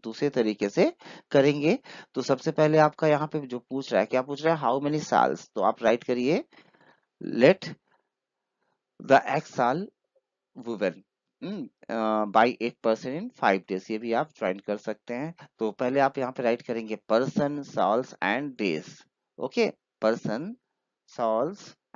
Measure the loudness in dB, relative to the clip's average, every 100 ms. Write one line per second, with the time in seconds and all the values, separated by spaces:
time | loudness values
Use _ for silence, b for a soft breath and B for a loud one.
0 | -10 -4 -2 0 0 0 -2 2 0 0
1 | B B B 4 4 4 2 0 B B
2 | B -6 -2 -2 -2 2 4 6 4 4
3 | 2 2 0 -6 -6 -10 -6 -8 0 2
4 | 2 0 -2 -2 0 2 2 0 0 -2
5 | 0 2 4 0 -8 -2 0 2 2 2
6 | 0 -2 0 0 -4 b b b b b
7 | b -14 -6 4 6 6 0 -14 _ _
8 | _ _ _ _ _ _ _ _ _ -8
9 | 4 4 4 -4 -4 0 0 0 -6 _
10 | _ _ _ _ _ -16 -10 -2 -2 -2
11 | _ _ _ _ -10 -10 -12 _ -10 -4
12 | -2 -2 2 4 4 2 -6 -4 -2 -2
13 | -4 -8 -10 -2 0 0 -2 -8 -6 -8
14 | -2 -2 -4 -4 -6 -4 -6 -6 -6 -10
15 | -10 -10 -10 -12 -18 -8 -6 -4 -2 0
16 | 0 0 -8 -4 -2 -2 -4 -8 -8 -8
17 | 0 0 0 -2 -4 -4 -8 -2 0 0
18 | -2 -4 -2 -2 -4 -4 -2 -2 -6 -20
19 | _ _ _ -10 -6 -2 -2 -4 _ -2
20 | 0 0 -4 -6 -8 -14 _ _ _ _
21 | _ -4 0 0 -2 -6 -18 -20 _